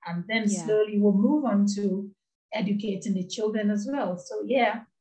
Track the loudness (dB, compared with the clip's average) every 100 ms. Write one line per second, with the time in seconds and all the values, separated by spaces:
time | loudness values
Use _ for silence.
0 | -8 -6 -2 0 0 0 2 2 2 4
1 | 4 6 4 2 2 2 2 0 -2 -2
2 | -6 -14 _ _ _ -4 -2 -2 -2 -4
3 | -2 -4 -4 -4 -2 0 0 0 -2 -2
4 | -4 -6 -8 -8 -2 2 2 -2 -10 _